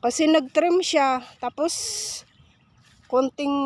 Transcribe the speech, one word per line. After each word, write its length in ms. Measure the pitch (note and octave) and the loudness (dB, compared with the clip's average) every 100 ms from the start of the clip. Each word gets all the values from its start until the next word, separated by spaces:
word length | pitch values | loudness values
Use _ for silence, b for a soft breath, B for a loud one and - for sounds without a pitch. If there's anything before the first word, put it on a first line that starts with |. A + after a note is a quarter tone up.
Kasi 240 | A#3+ - D#4 | -2 2 4
nag-trim 560 | D#4+ C4 - E4+ F4 | 4 2 0 2 2
siya. 400 | F4 D#4+ C4+ C4 B3 - | 2 2 2 0 -6 -10
Tapos, 340 | B3 - D#4+ - - - - - - _ _ _ _ _ _ _ _ | -10 -4 -4 -4 -8 -8 -8 -12 -16 _ _ _ _ _ _ _ _
konting 480 | B3+ C4 - C#4+ C#4 | 0 0 -2 -4 -2